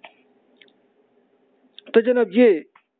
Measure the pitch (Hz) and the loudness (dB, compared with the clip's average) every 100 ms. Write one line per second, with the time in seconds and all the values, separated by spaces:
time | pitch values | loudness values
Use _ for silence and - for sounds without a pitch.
0 | - _ _ _ _ _ _ _ _ _ | -20 _ _ _ _ _ _ _ _ _
1 | _ _ _ _ _ _ _ _ - 226 | _ _ _ _ _ _ _ _ -4 -2
2 | 226 247 220 196 240 165 - _ _ _ | 0 -2 -2 0 2 0 -6 _ _ _